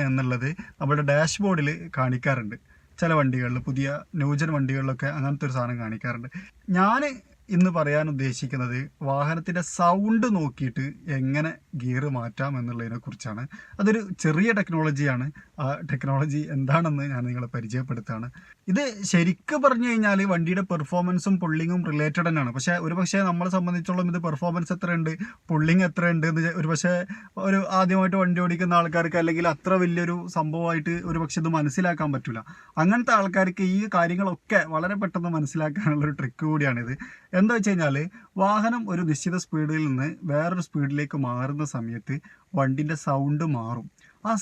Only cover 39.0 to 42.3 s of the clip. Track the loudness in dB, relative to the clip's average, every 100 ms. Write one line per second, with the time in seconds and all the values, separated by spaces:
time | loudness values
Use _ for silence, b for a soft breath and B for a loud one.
39 | 0 0 -2 -4 -4 -2 0 0 0 0
40 | -2 -4 -2 0 0 -2 -4 -2 -2 -2
41 | -4 -2 -2 -2 -4 -4 -6 -6 -6 -8
42 | -6 -8 B